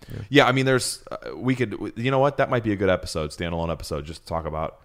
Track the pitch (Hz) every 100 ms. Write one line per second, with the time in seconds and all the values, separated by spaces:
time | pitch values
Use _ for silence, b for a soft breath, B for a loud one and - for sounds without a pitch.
0 | B B 104 139 120 131 131 127 - -
1 | - - 58 69 117 127 117 - 101 -
2 | 123 135 139 139 143 127 110 98 95 90
3 | - 85 76 - 85 85 82 80 - 76
4 | 73 82 - 82 80 78 80 -